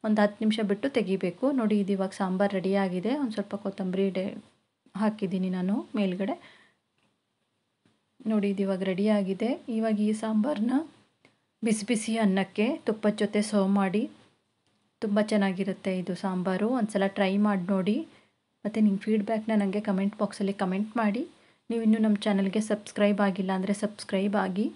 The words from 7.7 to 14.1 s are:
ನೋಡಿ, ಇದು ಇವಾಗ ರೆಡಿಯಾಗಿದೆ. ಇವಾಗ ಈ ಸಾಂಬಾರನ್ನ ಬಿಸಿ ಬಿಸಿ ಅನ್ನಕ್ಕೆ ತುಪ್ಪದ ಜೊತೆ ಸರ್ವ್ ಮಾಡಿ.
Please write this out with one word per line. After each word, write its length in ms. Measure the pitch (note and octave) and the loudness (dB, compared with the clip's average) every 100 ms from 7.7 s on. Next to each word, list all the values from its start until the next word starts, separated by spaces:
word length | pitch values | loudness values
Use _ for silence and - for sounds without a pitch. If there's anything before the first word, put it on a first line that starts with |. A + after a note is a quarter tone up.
| _ _ _ _ _ | _ _ _ _ _
ನೋಡಿ, 280 | G#3+ G#3+ G3+ | -2 0 0
ಇದು 120 | G3 | 0
ಇವಾಗ 220 | G3 F#3+ | 0 0
ರೆಡಿಯಾಗಿದೆ. 640 | F#3+ F#3 G#3 G#3 F#3+ F#3+ A3+ C#4 - | 0 0 2 2 0 -2 -2 -4 -4
ಇವಾಗ 300 | A3 A3 G#3+ | -2 0 0
ಈ 120 | G#3+ | 0
ಸಾಂಬಾರನ್ನ 600 | G#3+ A3 A3 G#3 G3+ A#3 C4 D#4+ - _ _ _ _ _ _ | 0 0 0 0 0 0 0 -2 -12 _ _ _ _ _ _
ಬಿಸಿ 220 | A3+ G#3+ G3+ | 0 0 0
ಬಿಸಿ 280 | A3+ A3+ A3 | -2 -2 0
ಅನ್ನಕ್ಕೆ 480 | G#3 F#3+ F#3+ - G#3+ E4 | 2 2 0 0 0 0
ತುಪ್ಪದ 380 | - G#3+ G#3 G#3 | -4 0 0 0
ಜೊತೆ 260 | G#3 G#3 | 0 0
ಸರ್ವ್ 280 | G#3 G#3 F#3+ | 0 2 2
ಮಾಡಿ. 340 | G3+ F#3+ G3+ C#4 | 2 2 0 -2